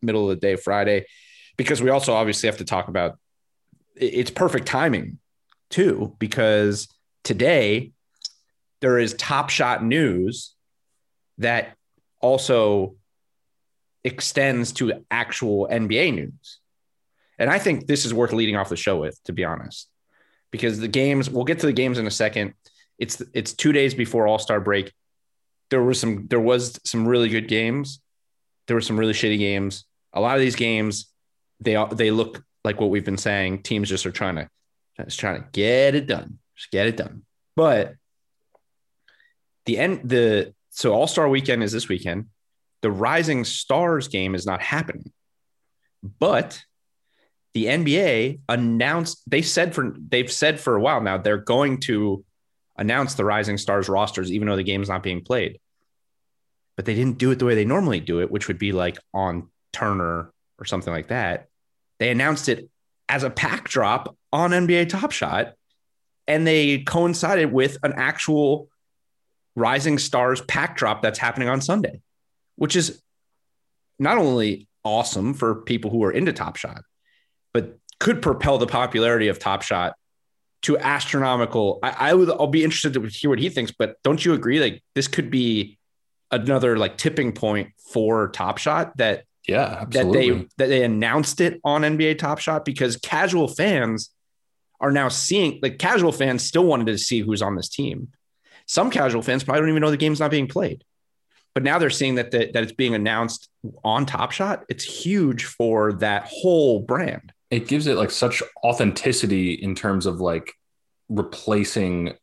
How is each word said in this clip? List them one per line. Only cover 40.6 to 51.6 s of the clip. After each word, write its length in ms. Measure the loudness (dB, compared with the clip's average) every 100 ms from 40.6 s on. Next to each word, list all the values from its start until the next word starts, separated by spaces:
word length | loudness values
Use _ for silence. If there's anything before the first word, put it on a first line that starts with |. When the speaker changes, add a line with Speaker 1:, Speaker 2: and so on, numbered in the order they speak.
| _
Speaker 1:
so 220 | -4 0
All-Star 360 | 2 2 2 2
weekend 340 | 2 2 0
is 80 | 0
this 180 | -2 -4
weekend. 380 | -4 -4 -6 -8 _ _ _ _ _
The 80 | -4
Rising 540 | 0 0 2 0 -2
Stars 640 | -4 -6 0 0 2 0 -2
game 260 | -4 -2
is 100 | -4
not 160 | -4 -4
happening, 520 | -2 -4 -4 -10 -16 -20 _ _ _ _ _ _ _ _ -16 -2
but 420 | 0 0 -2 -10 -20 _ _ _ _ _ _ _ _
the 140 | -2 0
N 160 | 0
B 140 | 2 2
A 420 | 2 2 0 -4 -2
announced, 760 | 0 2 2 0 0 -4 -10 -2
they 140 | 0
said 320 | 0 0 0
for, 200 | -2 -4 -8
they've 340 | -2 0 0
said 300 | 0 0 0
for 140 | 0 2
a 40 |
while 200 | 2 2
now, 180 | 0 0
they're 200 | 0 0
going 400 | 2 2